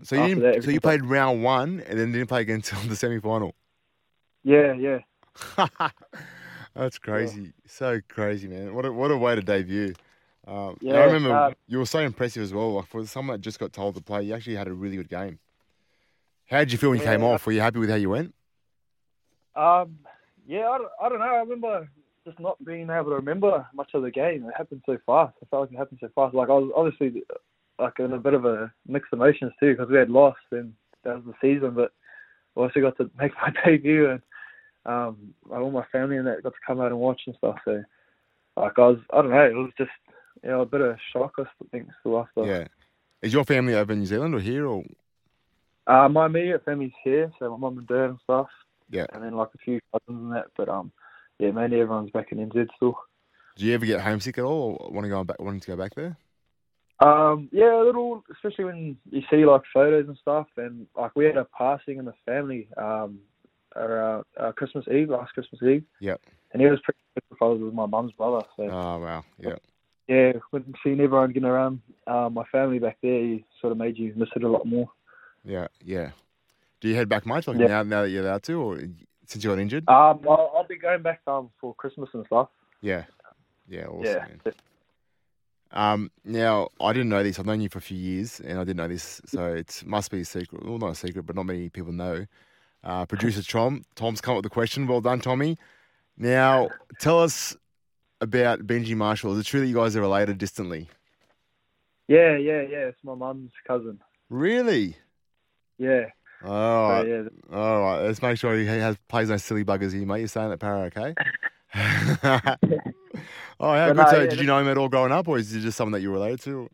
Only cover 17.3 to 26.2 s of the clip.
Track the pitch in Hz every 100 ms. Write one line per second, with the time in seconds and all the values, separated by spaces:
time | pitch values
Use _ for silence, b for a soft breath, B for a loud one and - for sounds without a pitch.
17.3 | 110 - 110 113 117 110 110 98 110 175
18.3 | - _ _ _ _ _ _ _ _ _
19.3 | _ _ 143 160 175 175 156 b b b
20.3 | b - 175 226 262 233 - 226 240 233
21.3 | 240 226 240 233 196 156 143 _ _ -
22.3 | 165 170 - 139 170 165 165 147 139 139
23.3 | 180 202 170 127 139 139 147 127 131 156
24.3 | 160 117 117 160 135 131 123 - 135 151
25.3 | - - 135 135 127 135 127 113 -